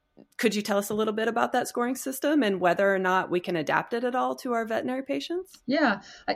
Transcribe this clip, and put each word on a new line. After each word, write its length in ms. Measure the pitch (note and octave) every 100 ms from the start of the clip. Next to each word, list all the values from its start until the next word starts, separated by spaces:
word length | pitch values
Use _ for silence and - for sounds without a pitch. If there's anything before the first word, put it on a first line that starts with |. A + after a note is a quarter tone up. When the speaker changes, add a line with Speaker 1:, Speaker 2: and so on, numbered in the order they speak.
| _ - - -
Speaker 1:
Could 160 | A3+
you 80 | G#3
tell 160 | G#3 G3+
us 100 | G3+
a 60 |
little 180 | G#3+ A3
bit 160 | G#3+ A3
about 240 | A#3 A#3+
that 160 | B3 A#3+
scoring 260 | B3 A#3+
system 480 | C4 C4+ C4+ D4 D4+
and 160 | G#3+ F#3
whether 360 | F3+ F3 G3
or 40 | F#3+
not 320 | F#3 F#3 -
we 100 | F3+
can 160 | F#3+ E3+
adapt 360 | C#3+ D#3 -
it 100 | A#3
at 120 | B3
all 200 | B3 B3+ B3+
to 180 | B3+
our 100 | A#3
veterinary 380 | A3 A3+ B3+ C4
patients? 500 | C4+ C#4 - F4 F#4 - -
Speaker 2:
Yeah, 340 | D4+ C4 A3 - -
uh, 80 | -